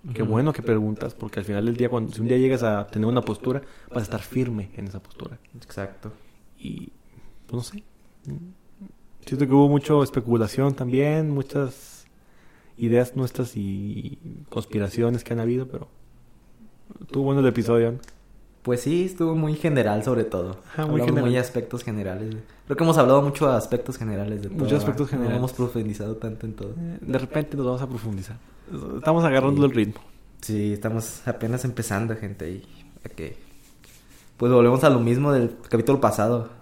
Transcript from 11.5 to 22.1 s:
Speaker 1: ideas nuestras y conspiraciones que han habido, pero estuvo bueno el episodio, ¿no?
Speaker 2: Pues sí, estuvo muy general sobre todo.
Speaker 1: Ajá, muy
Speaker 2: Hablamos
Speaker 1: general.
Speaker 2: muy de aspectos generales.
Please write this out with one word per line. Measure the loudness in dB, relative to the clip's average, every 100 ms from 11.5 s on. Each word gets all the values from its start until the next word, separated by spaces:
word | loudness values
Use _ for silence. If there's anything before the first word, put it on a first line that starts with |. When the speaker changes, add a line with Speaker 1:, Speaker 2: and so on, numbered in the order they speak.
| -2 -4 -6 -20 -20 -20 -20 _ -20 -20 -20 -20 -4
Speaker 1:
ideas | 2 4 2 -2
nuestras | -4 -4 -6 -4
y | -6 -6 -6 -8 -10 -12 -14 -16 -8
conspiraciones | -8 -4 -4 -2 0 0 0
que | -4
han | -2
habido, | 0 -2 -4
pero | -10 -14 -20 -20 -20 -20 -20 -20 -20 -20 -20 -20 -20
estuvo | -6 -2 2
bueno | 4
el | 4
episodio, | 4 4 4 4
¿no? | -2 -12 -20 -20 -20 -20 -10
Speaker 2:
Pues | -2 -2
sí, | 0 0 0
estuvo | 0 0 2
muy | 0 0
general | 2 2 2 0
sobre | 0 0 0
todo. | -2 -4 -8 -10
Speaker 1:
Ajá, | -6
muy | 0
Speaker 2:
Hablamos | 2 2
Speaker 1:
general. | 2 4
Speaker 2:
muy |
de | 2
aspectos | 0 -4 -6 -8
generales. | -6 -4 -4